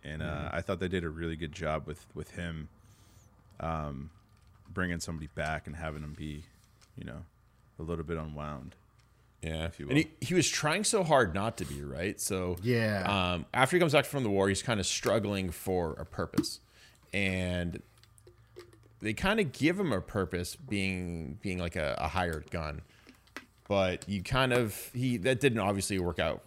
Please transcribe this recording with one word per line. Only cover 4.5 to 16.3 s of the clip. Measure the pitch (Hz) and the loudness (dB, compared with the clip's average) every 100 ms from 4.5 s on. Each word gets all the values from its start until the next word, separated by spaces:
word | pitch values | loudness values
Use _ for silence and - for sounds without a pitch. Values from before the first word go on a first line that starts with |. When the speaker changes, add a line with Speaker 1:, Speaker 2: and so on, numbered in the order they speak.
| - - | -20 -10
Speaker 1:
bringing | 90 90 85 | -4 -2 -2
somebody | - 80 76 | -4 -8 -8
back | - 76 76 - | -4 -2 -2 -6
and | |
having | 78 80 76 | -8 -6 -6
him | 76 76 | -10 -8
be, | 76 73 - - - _ - - | -8 -8 -12 -20 -20 _ -20 -14
you | |
know, | - - 90 _ _ _ - - | -12 -12 -14 _ _ _ -20 -12
a | |
little | 80 82 | -6 -4
bit | 78 82 | -2 -4
unwound, | 78 73 76 71 64 - _ _ _ _ _ _ | -4 -6 -6 -8 -10 -18 _ _ _ _ _ _
Speaker 2:
Yeah. | 80 80 80 | -6 -2 -4
Speaker 1:
if | - | -6
you | 71 | 0
Speaker 2:
And | 143 | 2
he, | |
Speaker 1:
will. | - - | 2 -4
Speaker 2:
he | - | 0
was | 180 - | 2 2
trying | - 151 175 | 2 0 2
so | 208 220 | 2 2
hard | 165 143 107 | 6 6 6
not | 87 110 - | 2 -2 -4
to | |
be, | 78 71 | -8 -6
right? | 71 67 92 - | -6 -4 -4 -2
So, | - 98 90 87 | -2 0 0 -2
Speaker 3:
Yeah. | 107 120 110 101 92 101 90 | 2 2 4 2 2 2 2
Speaker 2:
um, | 87 - | 0 0
after | - 135 175 | 2 4 6
he | |
comes | 170 | 6
back | 143 | 6
from | - 143 | 4 0
the | 117 | 2
war, | 98 98 | 4 4
he's | 95 | 2
kinda | - 107 | 0 0
struggling | 92 - 120 107 104 101 92 | 2 0 4 4 4 0 -2
for | 82 - 92 82 | -4 0 0 0
a | - | -4
purpose. | 85 - 85 | -8 -4 0